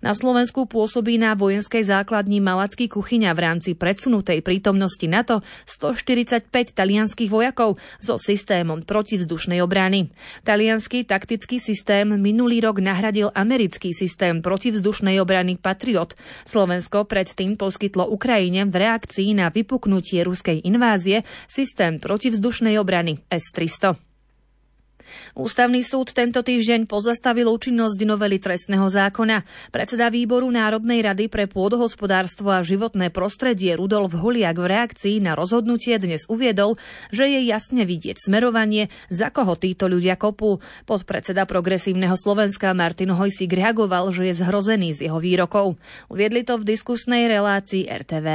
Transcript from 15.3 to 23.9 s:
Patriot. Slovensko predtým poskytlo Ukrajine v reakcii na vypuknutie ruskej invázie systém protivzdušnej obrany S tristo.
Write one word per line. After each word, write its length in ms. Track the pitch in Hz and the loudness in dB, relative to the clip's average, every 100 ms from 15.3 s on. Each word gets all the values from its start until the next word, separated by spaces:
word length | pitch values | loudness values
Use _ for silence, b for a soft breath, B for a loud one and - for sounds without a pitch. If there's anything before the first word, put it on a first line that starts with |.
| 190 180 | 2 0
Patriot. 640 | 180 190 190 247 185 170 - B B - | -2 -4 -4 0 0 -2 -8 B B -2
Slovensko 560 | 220 180 180 - 202 208 | 2 2 0 -2 -2 0
predtým 560 | 202 180 - 190 208 | -2 -2 -4 -4 -2
poskytlo 480 | 196 - 202 190 180 | -4 -2 -4 -2 -2
Ukrajine 560 | 202 247 220 180 185 202 | -2 0 2 2 0 0
v 240 | 180 214 | 2 2
reakcii 380 | 226 - - 196 202 | 0 -4 -2 0 2
na 160 | 170 | 2
vypuknutie 720 | 220 214 262 202 190 - 175 | 0 -2 -2 0 0 0 0
ruskej 400 | 180 180 - 160 | 0 -2 -2 -2
invázie 640 | 180 233 240 196 185 214 B B B | 2 2 4 2 2 0 B B B
systém 480 | - 262 - 170 156 | -4 -2 0 0 0
protivzdušnej 800 | - 208 254 220 240 - 220 214 | -4 -2 0 0 0 0 2 2
obrany 400 | 190 180 170 151 - | 2 0 0 -4 -4
S 240 | 170 - | -6 -4
tristo. 480 | - 165 - 196 | -4 -4 0 0